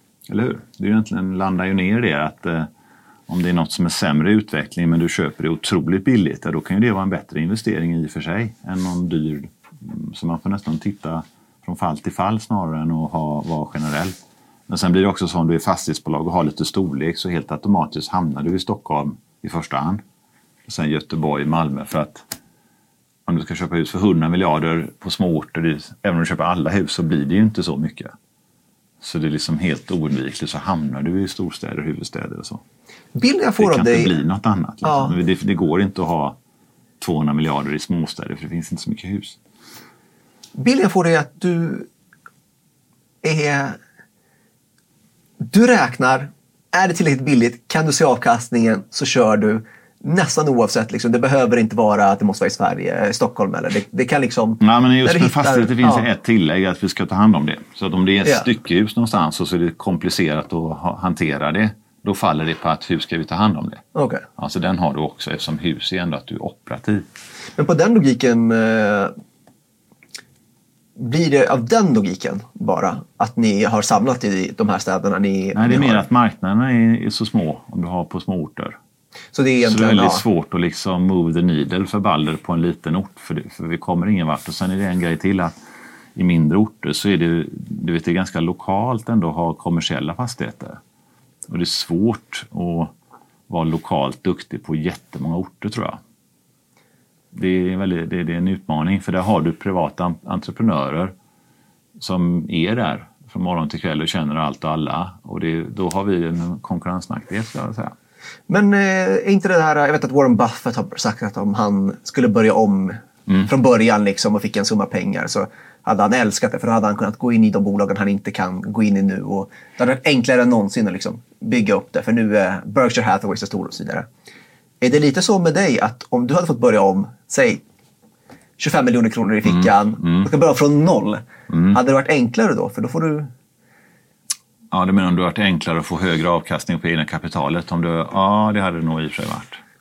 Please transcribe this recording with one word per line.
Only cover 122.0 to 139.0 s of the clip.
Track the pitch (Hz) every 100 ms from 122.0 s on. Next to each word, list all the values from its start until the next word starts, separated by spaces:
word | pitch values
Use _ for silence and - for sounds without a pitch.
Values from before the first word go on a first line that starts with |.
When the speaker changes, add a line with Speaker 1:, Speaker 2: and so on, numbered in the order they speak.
Speaker 2:
för | -
nu | 117 110 104
är | 92 98 -
Berkshire | 113 123 120 107
Hathaway | 95 101 107
så | 101
stor | 101 -
och |
så | -
vidare. | - - - _ - - - _ _ _
Är | 127
det | 147
lite | 147 139
så | 180 196
med | 170
dig | 156 190 117
att | - - -
om | 123 123
du |
hade | 175 170
fått | 120
börja | 120 107
om, | 98 95 104 - _
säg | - 123 - - _ _ _ _ _ _ - _ _
tjugofem | 151 156 127
miljoner | 120 113
kronor | 120 101 107
i | 107
Speaker 1:
Mm, | 87
Speaker 2:
fickan | 90 101 104 -
Speaker 1:
mm. | 85 87
Speaker 2:
och | 98
ska | 147
börja | 160
från | 127 147 147 165
noll, | 135 98 - - - -
Speaker 1:
Mm. | 82 92 107
Speaker 2:
hade | 127
det |
varit | 135 135
enklare | 147 120 220 220
då? | 120 101
För | -
då | 113
får | 160
du | 160 151 143 - _ _ _ _ _ _ _ _ _ - _ _ _
Speaker 1:
Ja, | 92 92
du |
menar | 98 90
om | 87
det |
har | 90
varit | 113
enklare | 95 85 87 82
att | 76
få | 82
högre | 92 80 85
avkastning | 85 - 80 - 82
på | 87
egna | 82 76
kapitalet? | 80 85 90 71 85 82
Om | 85
du, | 85
ja, | 82 80 98 95 107 107
det | 104
hade | 95 82
det | 80
nog | 80